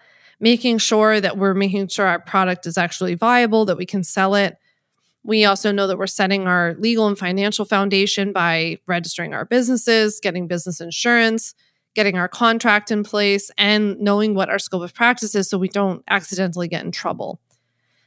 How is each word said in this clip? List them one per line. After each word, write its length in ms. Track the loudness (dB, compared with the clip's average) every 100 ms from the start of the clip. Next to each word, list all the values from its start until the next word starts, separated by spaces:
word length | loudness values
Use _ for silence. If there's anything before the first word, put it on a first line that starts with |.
| _ _ _ -2
making 380 | 2 2 2 0
sure 420 | 2 4 4 4
that 160 | 0 0
we're 180 | 0
making 340 | 2 0 -2 -4
sure 180 | -2 0
our 140 | 0
product 460 | 0 0 0 -2 -4
is 120 | -2
actually 360 | -2 -2 -4
viable, 500 | 0 2 4 4 2 2
that 100 | -2
we 100 | -4
can 160 | -4
sell 320 | -2 0 2
it. 220 | 2 0 -4 _ _ _ _ _ _
We 200 | -2 4
also 280 | 4 4 0
know 160 | 0 0
that 100 | -2
we're 80 | -4
setting 400 | -2 0 0 2
our 300 | 2 0 0
legal 300 | 0 2 2
and 100 | 0
financial 460 | -2 -2 -2 -2
foundation 680 | 0 0 2 2 2 0 -2
by 460 | 0 0 0 -2 -6 -4
registering 480 | -4 -4 -8 -8
our 100 | -8
businesses, 760 | -2 0 2 0 2 2 2 -2
getting 260 | -4 -4 -4
business 340 | -6 -6 -8
insurance, 760 | -8 -4 0 2 2 0 -4 -12 _ _ _ -2
getting 200 | 0 0
our 120 | -4
contract 640 | 2 2 2 2 2 2
in 100 | -4
place, 480 | -2 0 2 0 -2 -2
and 400 | 2 2 2 0
knowing 360 | 0 2 2
what 160 | 0 0
our 100 | -2
scope 220 | -4 -6
of 120 | -6
practice 400 | 0 2 2 -2
is 160 | -2 -2
so 80 | -2
we 100 | -2
don't 360 | 0 -2 -2 -2
accidentally 640 | -2 -2 -4 -4 -4 -6
get 160 | -6
in 80 | -8
trouble. 480 | -8 -8 -6 -10 -12 _ _ _ _ _ _